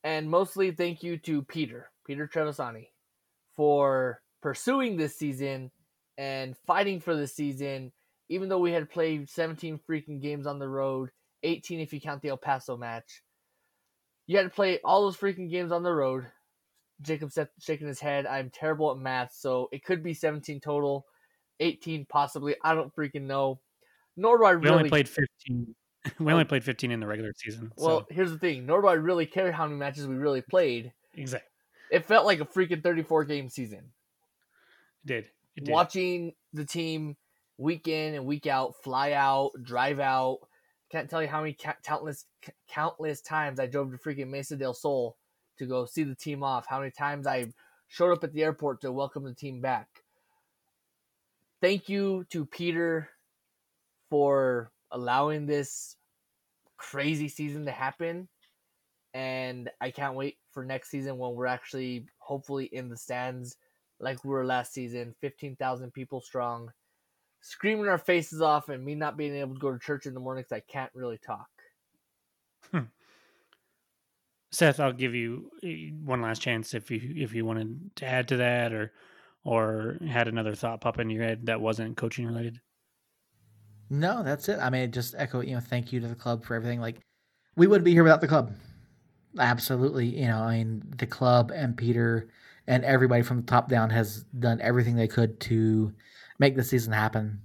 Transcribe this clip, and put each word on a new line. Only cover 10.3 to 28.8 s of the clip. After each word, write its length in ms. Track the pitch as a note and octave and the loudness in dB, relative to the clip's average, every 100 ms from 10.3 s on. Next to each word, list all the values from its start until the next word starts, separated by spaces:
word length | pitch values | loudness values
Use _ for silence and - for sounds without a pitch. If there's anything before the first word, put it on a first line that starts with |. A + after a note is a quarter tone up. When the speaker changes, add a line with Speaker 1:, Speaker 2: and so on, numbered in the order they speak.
| D3 C#3+ | -6 -6
Speaker 1:
on 140 | C#3+ | -6
the 80 | C#3 | -6
road, 420 | C3+ C3+ C3+ B2+ _ _ _ | -2 -2 -2 -6 _ _ _
eighteen 380 | D#3+ E3+ - E3 | -4 -4 -6 -8
if 140 | D3+ | -8
you 80 | D3 | -8
count 200 | D#3 C#3+ | -8 -8
the 80 | D3 | -6
El 80 | C3+ | -6
Paso 400 | D3+ C3+ - A#2+ | -2 -2 -4 -10
match. 460 | A#2+ A#2 - - _ _ _ _ _ _ _ _ _ _ - | -8 -10 -14 -20 _ _ _ _ _ _ _ _ _ _ 0
You 100 | G3 | 2
had 60 | |
to 60 | F#3 | 2
play 300 | - G3 F3+ | 0 2 2
all 200 | - F#3+ | 2 4
those 140 | G3+ F3+ | 2 0
freaking 320 | G3+ F3+ F3 | -4 -4 -6
games 220 | F3 F3 | -4 -2
on 100 | F3 | -2
the 120 | F3 | 0
road. 340 | D#3+ C3+ C3 B2+ _ _ _ _ _ _ _ | 0 0 -2 -8 _ _ _ _ _ _ _
Jacob 300 | D3 D3+ D3+ | -6 -6 -4
said, 180 | D#3+ D3 _ | -4 -6 _
shaking 280 | - D3+ D3 | -8 -6 -6
his 120 | C3+ | -6
head. 280 | D3 C#3+ C3+ | -4 -2 -2
"I'm 220 | C3+ C3 | -6 -6
terrible 400 | - D#3 D3+ D3+ | -6 -4 0 0
at 60 | C3 | 0
math, 360 | C3 B2+ B2 | -4 -4 -4
so 360 | - C3+ B2+ B2+ | -6 -2 -2 -2
it 120 | C3+ | -8
could 200 | - F#3 | -4 -4
be 100 | E3 | -4
seventeen 460 | D#3 D#3 D3+ - C#3+ | -2 -2 -4 -10 -10
total, 480 | D3+ D3 C#3+ C#3 - _ _ _ _ _ | -4 -2 0 -2 -6 _ _ _ _ _
eighteen 460 | E3 D#3+ E3+ D#3+ C#3+ | -2 -2 -8 -8 -2
possibly. 480 | D3 C#3+ D3 C#3+ - | 0 0 -2 -4 -2
I 140 | D#3 D#3+ | 0 0
don't 180 | E3 | -2
freaking 300 | - D3 C#3+ | -6 -6 -6
know." 380 | C3+ C3+ C3+ C3 _ _ _ _ _ - | -4 0 0 -2 _ _ _ _ _ 0
Nor 220 | G#3+ A#3+ | 6 8
do 60 | |
I 120 | G#3+ F3 | 10 8
Speaker 2:
We 120 | D#3 | 8
only 120 | E3 | 8
Speaker 1:
really 100 | D#3 | 8
Speaker 2:
played 200 | D3+ C3 | 4 4
fifteen. 680 | - C3+ _ C3+ B2 A#2 - | 0 -2 _ -4 -4 -4 -12
<laughs> 400 | _ _ - - | _ _ -12 -2
We 140 | D#3 | 4
only 100 | E3 | 4
Speaker 1:
Oh. 40 | D#3 | 4
Speaker 2:
played 180 | C3+ A#2+ | 2 0
fifteen 260 | B2 B2 | -2 -2
in 80 | A#2 | -2
the 80 | G#2+ | -4
regular 240 | G#2+ A2 | -4 -6
season, 380 | G2+ A2+ A2+ A2+ A2 | -10 -12 -10 -12 -2
Speaker 1:
Well, 240 | E3 D#3+ | 2 2
Speaker 2:
so. 60 | - | 0
Speaker 1:
here's 160 | D#3 F#3 | 0 0
the 80 | D#3+ | 0
thing. 280 | F3 C3+ B2+ | -2 -2 2
Nor 160 | F3 | 6